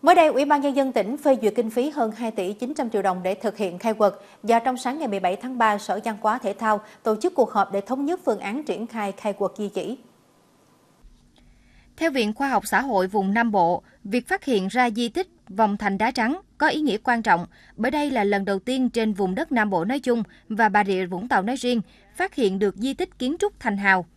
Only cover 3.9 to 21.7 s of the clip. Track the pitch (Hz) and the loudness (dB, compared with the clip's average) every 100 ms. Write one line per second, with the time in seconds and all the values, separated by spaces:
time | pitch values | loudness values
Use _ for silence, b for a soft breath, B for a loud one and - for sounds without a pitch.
3.9 | 214 208 - B B 208 233 233 247 247 | 2 2 2 B B 0 2 2 -2 -4
4.9 | 285 285 196 185 196 254 254 220 208 202 | -4 -4 -2 -2 -4 -8 0 2 2 -2
5.9 | 196 220 208 214 240 226 202 226 208 B | -4 -4 -4 -2 -2 -4 -4 0 0 B
6.9 | B - 214 349 - 226 208 196 202 202 | B -2 0 0 0 0 2 0 -2 -4
7.9 | 262 285 349 - 214 202 233 294 180 233 | -4 -2 -2 -2 -2 -4 -8 -6 -6 -6
8.9 | 226 202 196 220 196 190 196 202 196 180 | -6 -6 -4 -6 -2 -4 -4 -6 -6 -6
9.9 | 254 - _ _ _ _ _ _ _ _ | -8 -14 _ _ _ _ _ _ _ _
10.9 | _ - _ _ _ b b b b b | _ -20 _ _ _ b b b b b
11.9 | - 330 269 208 220 277 233 - 196 277 | -4 -2 0 -2 -2 0 0 2 0 2
12.9 | 208 185 208 196 214 233 208 170 175 b | 0 0 0 0 2 2 4 2 0 b
13.9 | b 202 240 247 392 - 226 190 254 247 | b -4 -4 -2 -4 0 0 0 2 0
14.9 | 214 240 320 381 _ _ 190 220 208 208 | 0 -4 -4 -6 _ _ 0 2 2 -2
15.9 | 196 220 262 226 330 - _ 302 302 302 | 0 -2 0 -2 -2 -8 _ 0 2 0
16.9 | 196 - 233 220 170 180 b b b 233 | 0 0 0 2 2 2 b b b -2
17.9 | 302 294 254 202 202 196 196 214 262 247 | 0 0 0 2 0 0 -4 -2 0 0
18.9 | 233 220 196 196 190 330 240 214 190 175 | 0 -2 0 -2 -2 -2 0 2 0 0
19.9 | 277 254 233 214 b b 220 220 202 202 | -2 0 -2 -2 b b 0 2 4 2
20.9 | 190 185 180 233 226 190 262 247 | 0 -2 -6 0 0 0 -2 0